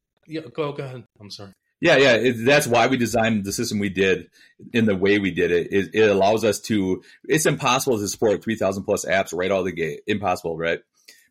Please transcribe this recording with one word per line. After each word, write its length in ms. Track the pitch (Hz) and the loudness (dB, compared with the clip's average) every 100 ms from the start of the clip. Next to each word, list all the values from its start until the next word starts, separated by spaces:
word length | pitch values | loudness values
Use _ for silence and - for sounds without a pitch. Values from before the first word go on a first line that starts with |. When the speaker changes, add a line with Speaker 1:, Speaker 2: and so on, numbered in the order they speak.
| _ _ - | _ _ -14
Speaker 1:
yeah, 140 | 156 156 | -14 -10
go, 200 | - 147 | -8 -6
go 100 | 139 | -6
ahead. 220 | 135 127 - _ | -12 -14 -20 _
I'm 140 | 101 | -20
sorry. 220 | - 98 - _ _ | -18 -18 -20 _ _
Speaker 2:
Yeah, 160 | 170 139 | 2 4
yeah. 180 | 135 113 | 4 4
It, 300 | 127 113 117 | 2 0 2
that's 220 | 147 127 | 2 4
why 200 | 117 123 | 2 2
we 100 | 131 | 0
designed 480 | 113 113 113 107 98 | 0 0 0 0 -2
the 80 | |
system 260 | 98 117 107 | -4 -4 -4
we 80 | 101 | -2
did 420 | 90 95 87 - _ _ _ - | 0 2 0 -4 _ _ _ -6
in 120 | 120 110 | 0 2
the 120 | 95 | 2
way 200 | 98 104 | 2 2
we 140 | 95 | 2
did 200 | 82 85 | 0 2
it. 200 | 87 - | 0 0
It, 240 | 98 87 107 | -2 0 2
it 140 | 107 | 4
allows 320 | 98 98 110 | 4 2 2
us 160 | 107 101 | 0 -2
to, 400 | - 107 92 90 - - | -2 -2 0 -4 -8 -16
it's 220 | - 156 165 | -2 0 0
impossible 540 | 151 135 127 139 110 | 0 0 0 0 0
to 80 | 101 | -2
support 340 | - 110 92 | 0 0 2
three 120 | 113 110 | -2 -2
thousand 280 | 98 98 | -2 -2
plus 220 | 95 95 - | -2 -2 0
apps 280 | 95 95 | -2 -2
right 160 | 82 95 | -4 -2
out 100 | 95 | 0
of 60 | 92 | -2
the 60 | |
gate. 300 | 82 78 71 - | -4 -6 -6 -6
Impossible, 500 | 104 98 90 85 80 | -4 -2 -2 -4 -4
right? 220 | 82 85 - _ - - _ | -4 -4 -8 _ -20 -20 _